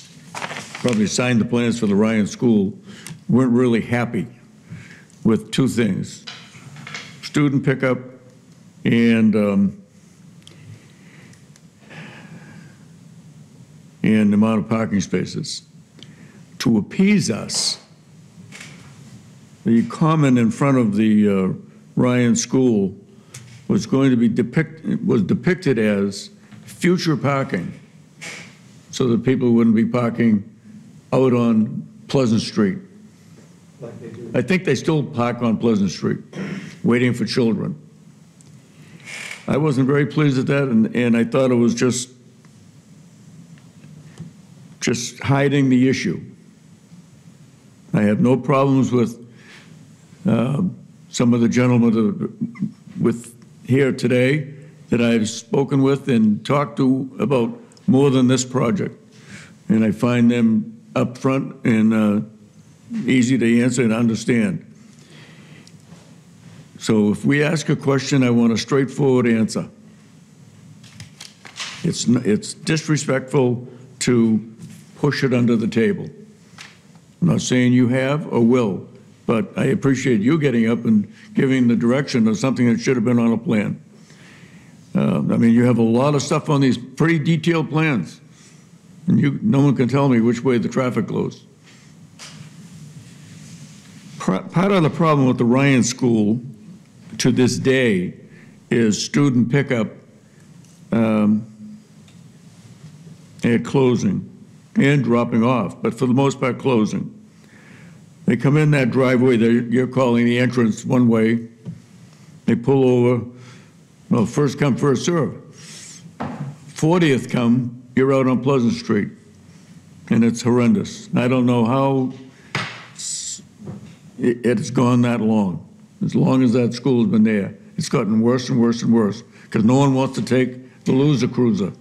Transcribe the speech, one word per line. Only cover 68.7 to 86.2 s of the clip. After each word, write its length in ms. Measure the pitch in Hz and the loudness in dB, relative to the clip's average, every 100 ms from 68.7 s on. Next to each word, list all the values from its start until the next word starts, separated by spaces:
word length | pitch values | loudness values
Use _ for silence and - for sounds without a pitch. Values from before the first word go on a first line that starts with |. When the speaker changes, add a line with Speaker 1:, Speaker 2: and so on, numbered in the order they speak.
| 139 127 - 139 127 120 | -2 0 0 2 2 2
Speaker 1:
answer. 420 | 113 107 101 82 - - - - - - - - - - - - - - - - - - - - - | 2 0 -4 -8 -14 -20 -20 -20 -20 -20 -20 -20 -20 -20 -20 -20 -20 -20 -20 -20 -20 -20 -14 -14 -6
It's 260 | - - - | -6 -2 0
n-, 140 | 127 | 0
it's 300 | 98 107 - | 0 -2 -4
disrespectful 1120 | - - 156 - 151 - 131 131 147 123 120 - - - - | -10 -4 -4 -2 -4 -2 -4 -2 0 0 -2 -8 -18 -20 -6
to 540 | - 123 113 110 - - - - - - | 0 2 2 0 -4 -14 -20 -20 -20 -6
push 260 | 147 - | -4 -2
it 100 | 135 | 0
under 220 | 123 120 113 | 0 2 0
the 100 | 110 | 0
table. 420 | 117 107 92 - - - - - - - - - - - _ | 0 0 -2 -8 -18 -20 -20 -20 -20 -20 -20 -20 -20 -20 _
I'm 80 | 82 | 0
not 120 | - | 0
saying 320 | - 127 123 | 0 2 4
you 160 | 127 120 | 4 4
have 440 | 131 135 151 - | 2 0 -2 -2
or 80 | 120 | 0
will, 460 | 117 127 107 90 - - - - - | 4 4 2 -4 -10 -20 -20 -10 -2
but 260 | 117 98 - | -2 -2 -4
I 60 | |
appreciate 560 | 135 135 139 131 135 110 | -2 0 0 0 0 0
you 180 | 117 165 | 2 2
getting 320 | 139 117 113 | 2 2 0
up 140 | 117 | 0
and 280 | 120 107 98 - - | 2 0 0 -8 -8
giving 320 | - 135 131 120 | -2 0 2 2
the 80 | |
direction 540 | 113 117 135 143 123 110 | 2 2 0 0 0 0
of 80 | 101 | 0
something 280 | 131 123 120 | -2 0 2
that 60 | 107 | 0
should 180 | 135 123 | 0 0
have 80 | |
been 140 | 117 120 | 2 2
on 140 | 117 | 2
a 60 | 113 | 0
plan. 440 | - 107 104 - - - - - - - - - - - - | 0 -2 -2 -6 -14 -20 -20 -20 -20 -20 -20 -20 -20 -20 -8
Uh, 220 | - 69 73 | -2 0 0
I 180 | - 113 | 0 2
mean, 160 | 117 | 4
you 120 | 117 | 4
have 140 | 123 117 | 4 2
a 40 | |
lot 320 | 113 120 143 | 2 2 2
of 80 | 143 | 0